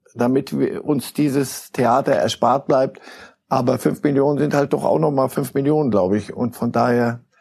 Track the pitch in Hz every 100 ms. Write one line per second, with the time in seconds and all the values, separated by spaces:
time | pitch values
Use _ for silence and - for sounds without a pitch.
0 | _ 117 123 135 139 143 131 - - 143
1 | - - 147 135 135 - - - 117 127
2 | 143 120 113 - 117 135 - 135 135 -
3 | - - - _ _ 131 127 123 151 -
4 | 147 135 139 143 147 143 143 143 143 151
5 | 156 139 131 - 135 139 139 156 143 104
6 | 92 104 98 - 120 - 117 120 123 120
7 | 120 120 - _